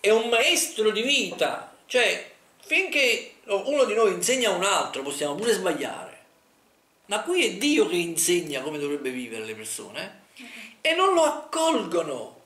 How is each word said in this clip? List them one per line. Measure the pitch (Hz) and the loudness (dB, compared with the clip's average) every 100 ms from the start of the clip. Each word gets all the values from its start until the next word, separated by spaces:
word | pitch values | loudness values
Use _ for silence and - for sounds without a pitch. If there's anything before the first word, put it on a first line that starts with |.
è | 196 | 6
un | 220 233 | 4 4
maestro | 233 285 349 - - 214 | 2 2 2 -2 0 0
di | 202 | 2
vita, | 240 285 196 - 147 - - - _ | 0 0 0 -2 -2 -2 -10 -20 _
cioè | 247 220 - - - _ _ | 2 2 0 -6 -20 _ _
finché | - 320 381 294 262 220 - - | -2 -2 0 0 2 0 -4 -20
uno | - 202 196 294 | -4 -2 0 2
di | 240 | 2
noi | 208 226 | 4 2
insegna | 180 175 262 233 | 2 0 2 2
a | |
un | 180 | 2
altro | 190 185 - 131 | 2 0 -2 -6
possiamo | 135 143 147 | -8 -4 -4
pure | 151 226 | -2 0
sbagliare, | 202 185 147 127 - - - _ _ _ _ _ _ _ _ _ | 0 0 -2 -4 -8 -14 -18 _ _ _ _ _ _ _ _ _
ma | 208 | -6
qui | 269 359 | -2 0
è | 247 | 0
Dio | 180 196 294 143 | 2 2 4 4
che | 175 | 2
insegna | 170 160 - 175 165 139 | -2 -2 2 2 0 -6
come | 135 151 | -6 -4
dovrebbe | 143 143 131 | -4 -4 -4
vivere | 127 120 110 | -6 -8 -8
le | 110 | -10
persone, | 110 107 - 107 117 190 - _ - | -10 -10 -10 -10 -10 -12 -14 _ -20
eh? | - - - - 311 | -20 -18 -20 -4 0
E | |
non | 330 381 | 4 4
lo | 349 | 6
accolgono. | 311 302 - 330 320 311 190 170 156 131 110 - | 4 2 -6 0 2 2 0 -2 -2 -6 -10 -16